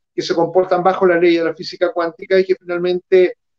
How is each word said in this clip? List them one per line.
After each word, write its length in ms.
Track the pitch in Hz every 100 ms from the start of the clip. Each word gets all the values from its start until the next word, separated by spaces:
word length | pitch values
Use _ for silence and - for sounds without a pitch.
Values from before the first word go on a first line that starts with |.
| _
que 60 | -
se 140 | -
comportan 480 | 165 165 185 185 180
bajo 240 | 185 185 185
la 120 | 165
ley 200 | 170 170
de 60 |
la 100 | 165
física 360 | 160 180 180 175
cuántica 460 | 175 165 - 196 190
y 60 |
que 100 | 185
finalmente 840 | 180 175 175 180 180 - 185 180 - _